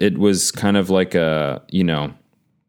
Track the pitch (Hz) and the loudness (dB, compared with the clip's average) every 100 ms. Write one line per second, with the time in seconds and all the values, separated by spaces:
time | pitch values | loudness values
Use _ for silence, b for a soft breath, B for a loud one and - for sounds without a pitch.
0 | 101 80 101 92 - - 101 101 92 95 | -2 2 2 2 -2 -2 0 0 2 0
1 | 90 90 82 78 73 65 - 92 87 78 | 0 0 0 0 -2 -6 -4 -2 0 0
2 | 71 - _ _ _ _ | -4 -10 _ _ _ _